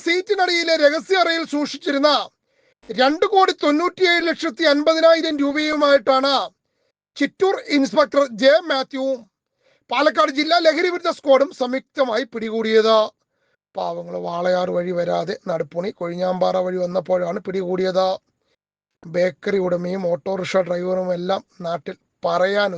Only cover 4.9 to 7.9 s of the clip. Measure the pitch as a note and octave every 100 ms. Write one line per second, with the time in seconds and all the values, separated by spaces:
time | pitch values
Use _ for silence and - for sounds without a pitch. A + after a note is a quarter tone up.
4.9 | D#4+ E4 E4 D#4+ D4 C#4+ D4 D4+ D4+ C#4+
5.9 | C#4 A#3+ C4 C#4 C4 F3 _ _ _ _
6.9 | _ _ - C#4 - F#4+ - - C#4+ C4+